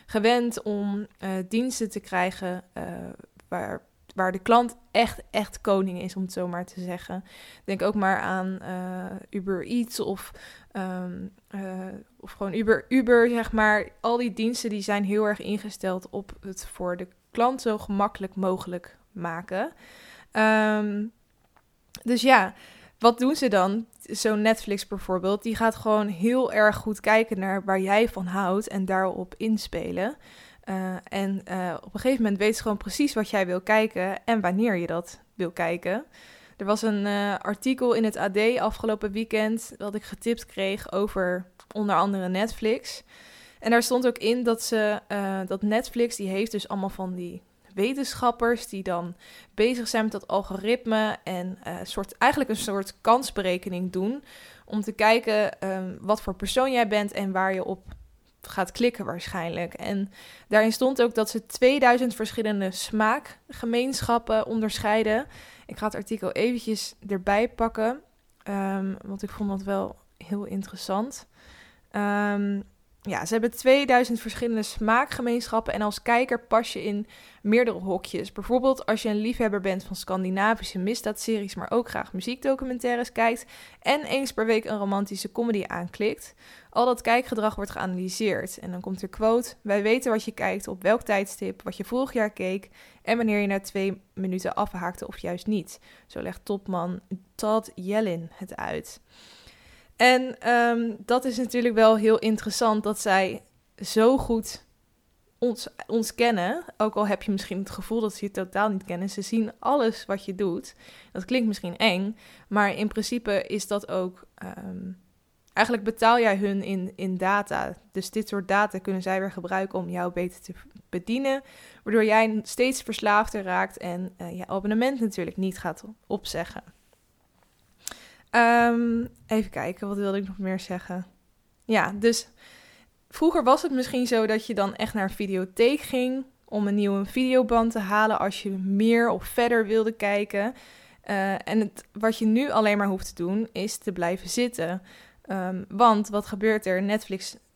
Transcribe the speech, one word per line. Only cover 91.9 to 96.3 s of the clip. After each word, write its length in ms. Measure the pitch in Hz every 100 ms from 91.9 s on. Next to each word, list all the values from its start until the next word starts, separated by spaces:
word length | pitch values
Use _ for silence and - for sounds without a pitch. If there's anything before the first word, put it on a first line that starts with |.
| 240 269
jaar 180 | 247 208
keek 380 | - 185 196 - - - _
en 160 | - 233
wanneer 220 | 220 208
je 80 | 202
na 120 | 196
twee 420 | 196 202 196 190 _
minuten 420 | - 190 185 - -
afhaakte 520 | 202 180 175 180 -
of 100 | -
juist 300 | 175 175 -
niet." 320 | 214 - - - - _
Zo 140 | -
legt 240 | 180